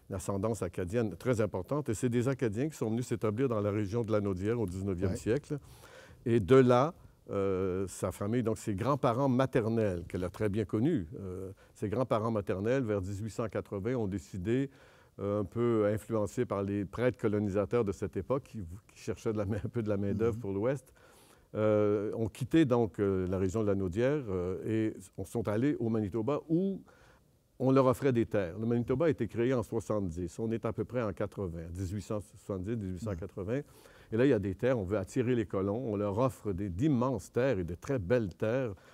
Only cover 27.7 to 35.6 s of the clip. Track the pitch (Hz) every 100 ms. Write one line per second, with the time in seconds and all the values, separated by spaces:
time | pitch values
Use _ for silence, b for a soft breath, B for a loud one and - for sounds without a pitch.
27.7 | 135 131 123 139 117 107 107 87 98 117
28.7 | 120 120 127 165 131 104 107 120 131 101
29.7 | 113 - 107 95 82 87 - 113 113 113
30.7 | 107 98 123 110 - 104 - 95 82 82
31.7 | 87 95 101 - 107 - - - 95 92
32.7 | 120 95 90 110 87 92 - 92 131 147
33.7 | B B B B 113 139 113 98 92 120
34.7 | 127 90 104 95 131 120 120 101 98